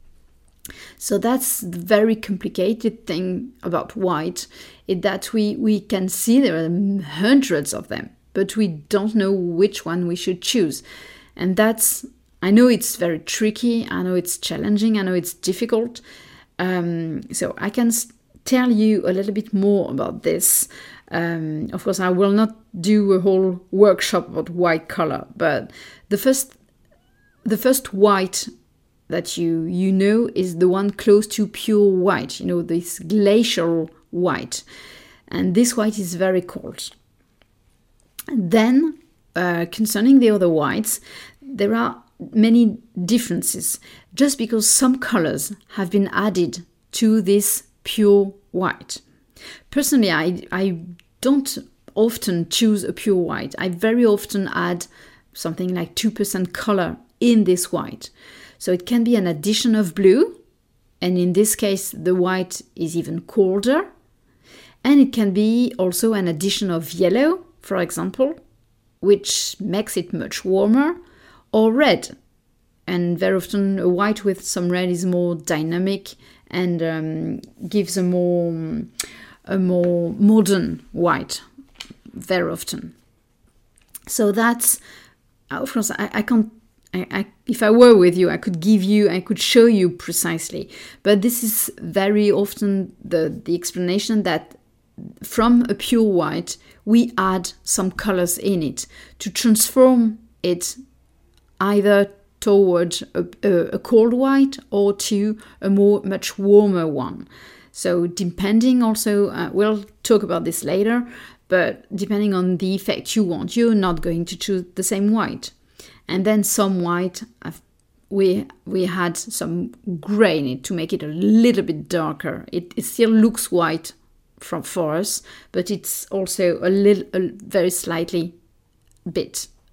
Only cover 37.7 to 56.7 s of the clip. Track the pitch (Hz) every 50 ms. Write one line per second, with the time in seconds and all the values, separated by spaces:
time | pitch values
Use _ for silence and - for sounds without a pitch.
37.7 | _ _ _ _ _ _ _ _ _ - - - 311 226 180 165 214 220 214 240
38.7 | 247 277 330 311 - - _ _ _ _ _ _ - 175 180 180 175 170 170 170
39.7 | - - 220 208 - 202 220 262 277 262 240 220 208 196 185 170 160 156 147 135
40.7 | - 214 220 - - - - - - - - - _ _ 277 269 277 196 202 208
41.7 | 226 233 240 233 226 - _ _ _ - 170 - - 220 214 226 226 240 233 214
42.7 | - - _ _ - 180 180 170 233 226 240 - 175 165 - - - - - -
43.7 | - - - - - - _ _ - - 277 285 277 - 226 220 233 220 208 -
44.7 | - - 269 254 262 262 - - - 196 160 151 151 147 - - 208 - _ _
45.7 | - 208 190 180 202 202 196 - - - 202 214 175 185 175 175 - 175 - _
46.7 | _ _ _ _ - - 226 220 220 220 180 190 202 208 202 - - - - _
47.7 | _ _ - - - 220 208 202 202 202 196 196 190 _ _ _ - 175 185 147
48.7 | - - - - - - _ _ _ _ _ _ _ - - - - - _ -
49.7 | - 285 277 - 294 254 214 185 165 151 160 180 180 - - - - 185 196 196
50.7 | 175 165 170 180 175 - - _ _ - - 262 285 277 269 - - - - -
51.7 | _ _ _ _ - 196 220 233 226 - - 202 175 170 165 - - - 233 220
52.7 | 208 196 - - - - - 214 196 180 175 - 165 - - 139 - - 190 185
53.7 | 170 170 220 220 233 247 240 214 208 202 - - - 202 190 - - 175 175 175
54.7 | 180 175 - - _ - - - _ _ _ _ - - - 165 165 - 180 180
55.7 | 180 175 170 - - - - 220 220 - 202 - - 185 185 180 - - - 226